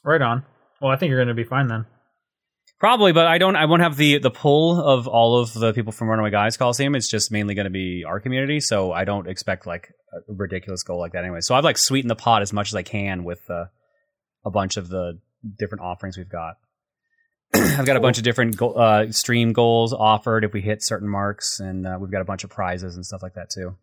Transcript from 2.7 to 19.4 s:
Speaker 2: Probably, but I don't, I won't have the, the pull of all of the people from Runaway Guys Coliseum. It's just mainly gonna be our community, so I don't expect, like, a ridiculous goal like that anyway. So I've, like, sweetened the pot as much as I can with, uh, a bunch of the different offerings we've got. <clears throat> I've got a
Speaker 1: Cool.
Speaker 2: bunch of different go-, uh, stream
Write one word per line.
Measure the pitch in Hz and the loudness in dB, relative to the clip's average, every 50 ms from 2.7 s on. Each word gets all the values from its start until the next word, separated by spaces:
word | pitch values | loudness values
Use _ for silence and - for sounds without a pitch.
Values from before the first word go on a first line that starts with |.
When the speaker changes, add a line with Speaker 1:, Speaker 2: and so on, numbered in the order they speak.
| _ _ | _ _
Speaker 2:
Probably, | - 214 247 233 208 190 | 2 4 4 6 6 6
but | 160 165 165 | 8 6 6
I | 165 165 170 | 6 6 4
don't, | 180 190 196 | 4 4 4
I | 156 156 | 4 4
won't | 156 165 165 | 4 6 6
have | 175 170 147 | 4 2 4
the, | 139 151 147 143 143 | 4 4 4 4 4
the | 131 127 | 2 0
pull | - - - 147 143 151 160 165 175 175 | -2 2 2 4 4 6 4 4 2 2
of | 147 147 135 127 117 | 4 4 4 4 2
all | 131 - 117 117 117 120 123 | 2 4 4 6 6 4 2
of | 120 113 110 | 2 0 -2
the | 113 117 113 107 | 0 0 0 0
people | 120 107 110 | 0 -4 -6
from | 107 - 117 110 | -6 -6 -4 -2
Runaway | 110 110 107 104 | 0 0 0 0
Guys | 101 104 104 110 110 | 0 0 0 0 0
Coliseum. | - 131 123 117 - 139 139 143 | 0 -2 -2 0 0 -2 -2 0
It's | 127 110 - | -2 -2 -2
just | - 104 - - | -2 -2 -2 -2
mainly | 110 107 104 104 101 | -2 -4 -4 -2 -4
gonna | 104 101 98 | -4 -4 -4
be | 92 95 95 92 90 90 82 | -4 -6 -6 -6 -6 -8 -8
our | 78 90 104 | -8 -8 -6
community, | - 127 127 131 135 139 151 151 | -6 -4 -4 -4 -2 -2 -4 -4
so | 143 - 113 101 95 92 | -2 -2 0 0 0 -2
I | 85 87 98 | -2 -2 -2
don't | 95 101 101 85 | -2 -4 -4 -6
expect, | 87 92 - - - 95 87 _ | -8 -12 -8 -6 -6 -6 -6 _
like, | 90 85 87 - _ _ _ _ _ - | -12 -12 -12 -12 _ _ _ _ _ -18
a | 87 _ - 107 | -18 _ -14 -10
ridiculous | 95 101 87 95 92 90 - 92 90 - | -10 -8 -8 -8 -10 -10 -10 -12 -10 -8
goal | - 87 87 | -8 -8 -8
like | 87 85 87 | -8 -8 -8
that | 90 87 | -8 -8
anyway. | 92 90 82 | -8 -8 -8
So | - - 127 | -4 0 0
I've, | 131 151 | 2 2
like, | 160 127 | 2 0
sweetened | - - - 135 135 123 120 | 0 -2 0 0 -2 0 -2
the | 113 | -4
pot | - - 120 117 107 101 | -2 2 2 2 2 2
as | 95 104 | -2 -2
much | 104 101 - | -4 -4 -4
as | 104 | -6
I | 98 87 | -8 -8
can | - - 104 101 101 95 90 90 | -6 -8 -6 -6 -6 -6 -6 -8
with, | 87 87 - - - | -10 -10 -12 -12 -10
uh, | 87 85 85 87 _ _ _ _ _ _ _ _ _ _ _ _ _ _ _ | -10 -10 -10 -12 _ _ _ _ _ _ _ _ _ _ _ _ _ _ _
a | 107 | -2
bunch | 90 110 92 92 - | -2 -2 -2 -2 -4
of | 104 90 87 | -8 -8 -6
the | 92 92 90 87 85 82 _ _ _ _ - 107 101 | -6 -6 -6 -6 -8 -12 _ _ _ _ -16 -16 -10
different | - 107 98 - 98 90 | -8 -8 -8 -8 -10 -8
offerings | 90 87 - - 95 90 | -10 -10 -8 -10 -12 -10
we've | 92 90 90 | -12 -14 -12
got. | - 85 82 80 - _ _ _ _ _ _ _ _ _ _ _ | -10 -10 -10 -12 -14 _ _ _ _ _ _ _ _ _ _ _
<clears throat> | _ _ _ _ _ _ _ _ - | _ _ _ _ _ _ _ _ 0
I've | - - 175 143 139 135 | 2 2 2 2 2 2
got | 135 135 | 2 4
a | 123 | 4
Speaker 1:
Cool. | |
Speaker 2:
bunch | 117 127 113 117 | 4 4 2 2
of | 110 | 0
different | 120 117 - 123 117 107 | 0 2 2 0 0 0
go-, | - 120 120 - | 0 -2 -2 2
uh, | 120 117 110 107 107 110 110 | 4 6 6 6 4 2 0
stream | 110 - - - 120 117 | -2 -4 -2 0 2 2